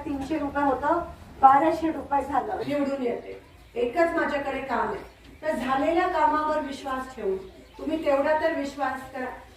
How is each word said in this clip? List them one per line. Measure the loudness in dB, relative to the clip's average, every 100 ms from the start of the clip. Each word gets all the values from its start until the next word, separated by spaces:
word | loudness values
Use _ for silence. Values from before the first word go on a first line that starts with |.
| -2
तीनशे | -6 -4 -4
रुपये | -2 0
होतं, | 2 2 2 0 -2 -12 -18 6
बाराशे | 8 8 6 2 -2
रुपये | -2 -2 -2
झालं. | 0 -2 -2 -4 -2
निवडून | 0 0 -2
येते, | -2 -4 -8 -16 -18 -20 -10 -4
एकच | -2 2 2 2
माझ्याकडे | -2 -2 -4 -6
काम | -4 -2 -2
आहे, | -6 -12 -20 -20 -8
तर | -4 -2
झालेल्या | 0 0 2 2 2
कामावर | 4 4 4 0 -2
विश्वास | -4 -8 -6 -6 -6 -6
ठेवून | -4 -4 -6 -18 -20 -10
तुम्ही | -4 0 2
तेवढा | 2 4 2
तर | 2 0
विश्वास | -4 -4 -4 -4 -10
करा. | -8 -8 -10 -18